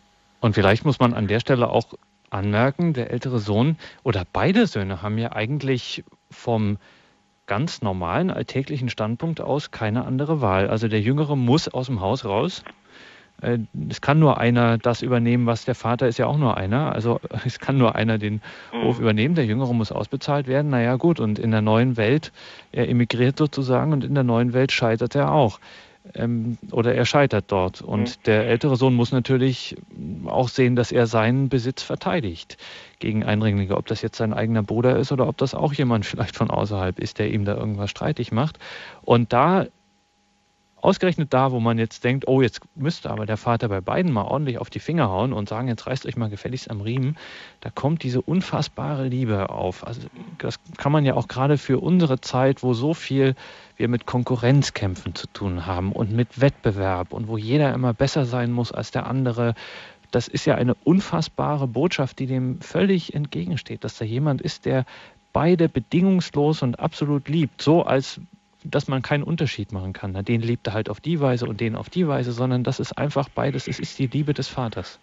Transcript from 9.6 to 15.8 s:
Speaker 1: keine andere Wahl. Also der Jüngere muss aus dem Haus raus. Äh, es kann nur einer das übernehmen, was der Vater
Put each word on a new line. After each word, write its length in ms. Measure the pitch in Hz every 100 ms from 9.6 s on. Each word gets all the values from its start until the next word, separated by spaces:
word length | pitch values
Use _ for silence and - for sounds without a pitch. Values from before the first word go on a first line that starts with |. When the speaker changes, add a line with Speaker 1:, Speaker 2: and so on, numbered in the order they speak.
| -
Speaker 1:
keine 340 | - 110 117
andere 360 | - 131 143 156
Wahl. 280 | 110 95 98
Also 200 | 110 113
der 120 | 107
Jüngere 360 | 104 143 147 143
muss 320 | 120 - -
aus 180 | 127 131
dem 140 | 113
Haus 240 | 95 131
raus. 400 | 107 101 170 - - - _ - - - _ _
Äh, 180 | 113 120 107 - 151
es 120 | 117
kann 180 | - 156
nur 200 | 151 -
einer 400 | 117 120 117 117
das 240 | 120 113
übernehmen, 440 | 131 123 117 123 117
was 180 | 117
der 100 | -
Vater 320 | 123